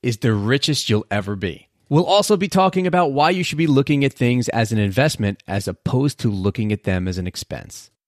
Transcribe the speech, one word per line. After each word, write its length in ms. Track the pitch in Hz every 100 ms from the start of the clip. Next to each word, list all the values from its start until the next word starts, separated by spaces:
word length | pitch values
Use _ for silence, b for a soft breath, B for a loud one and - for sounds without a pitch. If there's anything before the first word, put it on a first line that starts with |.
is 180 | 127 110
the 140 | 123
richest 560 | 107 101 139 147 143 -
you'll 160 | 107 -
ever 240 | 101 98 101
be. 320 | 92 71 _ _ _
We'll 160 | 147 170
also 320 | 196 196 208
be 100 | 196
talking 400 | 190 190 185 180
about 240 | 180 170
why 200 | 135 151
you 120 | 185
should 140 | 175 147
be 100 | 165
looking 380 | 135 139 143 139
at 80 |
things 340 | - 123 123 117
as 240 | - 110
an 60 | 110
investment 680 | 104 95 147 - 101 98 -
as 180 | 98 101
opposed 520 | - - 127 143 -
to 120 | 120
looking 400 | 101 95 98 107
at 140 | 104 -
them 200 | 92 92
as 120 | 90
an 100 | 90
expense. 640 | - - - - - - _